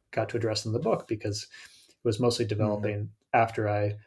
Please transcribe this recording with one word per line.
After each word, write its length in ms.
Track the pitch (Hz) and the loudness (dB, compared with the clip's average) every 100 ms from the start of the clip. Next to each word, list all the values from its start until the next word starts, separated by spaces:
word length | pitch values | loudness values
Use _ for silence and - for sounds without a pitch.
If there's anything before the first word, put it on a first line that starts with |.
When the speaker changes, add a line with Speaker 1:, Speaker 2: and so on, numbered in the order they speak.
| _ | _
Speaker 1:
got 160 | - 113 | -2 -2
to 60 | 117 | -2
address 280 | 110 107 | -2 -2
in 80 | 113 | -2
the 60 | 117 | 0
book 300 | 131 - - | 0 0 -2
because 360 | 110 107 104 - - - - - | -4 -4 -6 -8 -16 -20 -20 -20
it 160 | _ | _
was 160 | 120 107 | -2 2
mostly 240 | 120 120 | 2 2
Speaker 2:
Mm-hmm. 60 | 107 | 0
Speaker 1:
developing 600 | 104 107 104 107 104 107 - _ | 0 0 0 -2 -4 -6 -10 _
after 360 | 120 113 - 104 | 2 4 2 0
I 280 | 104 104 104 | 2 0 -2